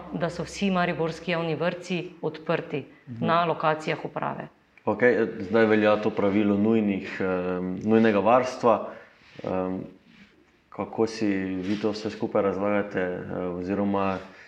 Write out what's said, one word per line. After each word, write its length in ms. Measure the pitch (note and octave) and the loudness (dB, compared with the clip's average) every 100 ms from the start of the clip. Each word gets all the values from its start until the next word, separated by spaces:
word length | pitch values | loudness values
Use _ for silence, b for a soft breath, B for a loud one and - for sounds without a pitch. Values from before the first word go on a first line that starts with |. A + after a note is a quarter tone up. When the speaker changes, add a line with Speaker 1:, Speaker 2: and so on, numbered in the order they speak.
| - | -6
Speaker 1:
da 180 | E3+ E3+ | -4 -4
so 140 | E3 | -4
vsi 280 | D3+ - G3 | -8 -4 0
mariborski 600 | F3+ F3 D#3 D#3+ D#3+ - | 2 0 0 -4 -4 -4
javni 240 | E3 E3 C#3+ | -2 -2 -2
vrtci 440 | F3 F#3 - F3 - - | -2 -4 -4 -6 -6 -8
odprti 640 | D#3+ D#3 - D#3+ - D3 - B - | -8 -6 -2 -2 -2 -8 -8 B -14
Speaker 2:
Mhm. 200 | A#2 E3 | -4 0
Speaker 1:
na 180 | E3+ | 2
lokacijah 560 | E3+ D#3 D#3 D#3 D#3+ D3+ | 2 0 0 0 -2 -6
uprave. 460 | - D3 C#3+ C#3+ D3 _ _ _ - | -6 -6 -6 -6 -10 _ _ _ -4
Speaker 2:
Okej, 320 | G#2 B2 A2+ A2+ G2 | 2 4 4 0 -4
zdaj 240 | F#2+ A2+ G#2+ | 0 4 6
velja 300 | G#2+ G#2 G#2 | 6 6 4
to 140 | A2 | 2
pravilo 460 | G2+ G2 G#2 G#2 G2+ | 0 2 4 2 2
nujnih, 600 | G#2+ A2+ G#2 F#2+ F#2+ - | 4 4 2 -2 -4 -4
em, 640 | F#2+ F#2 F2+ F2+ F#2 F#2+ | -2 -2 -2 -4 -4 -4
nujnega 380 | G#2+ A2 A2+ G2+ | 4 6 6 6
varstva. 680 | G2+ B2+ B2+ - A#2+ G#2 B B B B B - | 6 4 4 2 4 4 B B B B B -12
Em, 400 | - F#2 F#2 F#2+ - - _ b b _ _ _ _ | -6 -4 -2 -6 -8 -16 _ b b _ _ _ _
kako 320 | - G2 - A2 | -10 -6 -2 -2
si 220 | - G#2 F#2+ F#2+ F#2+ | 0 -2 0 -2 -4
vi 180 | F#2 G#2 | -4 -2
to 160 | G#2+ | -2
vse 180 | G2+ G#2+ | -2 -6
skupaj 320 | - A2+ G#2+ | -6 -2 2
razlagate, 580 | G2 F#2 G2+ G#2 G2+ F#2+ | 2 0 0 0 0 -2
eh, 360 | F#2 F2+ G2 F#2 F2+ | -2 -4 -6 -6 -6
oziroma 680 | F2+ F2+ G2+ G2+ G2 G2 F#2 - B | -4 -4 -2 0 0 0 -2 -8 B